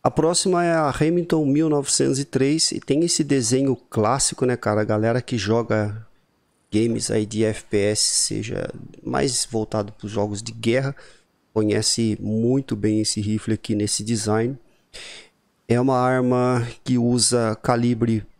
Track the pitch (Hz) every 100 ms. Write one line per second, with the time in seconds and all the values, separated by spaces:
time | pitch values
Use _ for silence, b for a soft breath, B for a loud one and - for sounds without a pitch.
0 | - - 156 175 190 175 170 165 151 123
1 | 156 175 170 160 143 143 160 147 135 -
2 | 135 135 143 131 135 160 - - - 143
3 | 170 - 147 139 110 127 139 123 _ -
4 | 104 135 - - 127 120 104 107 107 107
5 | 113 120 - 120 98 117 113 107 104 107
6 | - _ _ _ _ _ _ 107 117 113
7 | - 110 107 110 110 104 - 104 101 107
8 | - - - 107 110 50 50 - - -
9 | - 131 139 123 - 113 107 107 101 -
10 | 104 104 104 104 113 113 113 123 135 139
11 | B B B _ _ 110 107 107 107 -
12 | 113 104 104 110 117 135 135 107 107 107
13 | 107 - 104 107 - 107 - 104 104 -
14 | 107 117 107 107 120 135 _ _ _ B
15 | B B B _ _ _ - 120 131 127
16 | 127 127 127 123 123 123 117 - - 123
17 | 120 123 110 123 113 107 - 120 120 117
18 | 117 110 -